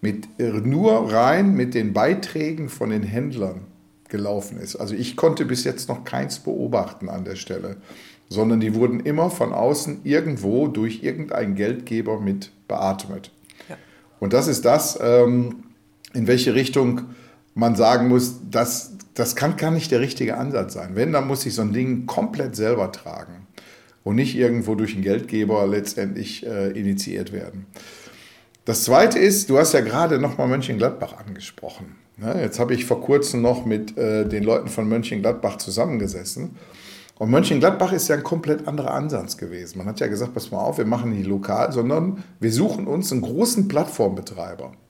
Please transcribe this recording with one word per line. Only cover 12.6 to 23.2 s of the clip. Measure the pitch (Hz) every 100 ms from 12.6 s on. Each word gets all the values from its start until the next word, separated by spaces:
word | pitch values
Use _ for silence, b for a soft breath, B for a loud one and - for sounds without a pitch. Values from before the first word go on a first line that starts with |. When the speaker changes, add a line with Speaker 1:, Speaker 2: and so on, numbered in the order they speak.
| _
Speaker 1:
beatmet. | 101 95 98 98 196 - _ _ B B
Speaker 2:
Ja. | 156 B B B _
Speaker 1:
Und | 98
das | 120 143
ist | 131
das, | 120 147 - -
ähm, | 117 120 120 123 120 - - _ _ _ -
in | 127 110
welche | 123 127
Richtung | 117 131 139 127 123 - B B B B
man | - 117
sagen | 104 110 123 123
muss, | 123 123 - -
das, | 120 120 - - 98 -
das | - 120
kann, | - 143 -
kann | 156
nicht | 165 160
der | 123
richtige | 131 - 120 117
Ansatz | 131 135 95
sein. | - 90
Wenn, | 92 139
dann | 151 135
muss | 135
sich | 123 107
so |
ein | 107
Ding | 107 131 123 -
komplett | - 226 - 135
selber | 104 107 120 95
tragen | - - 80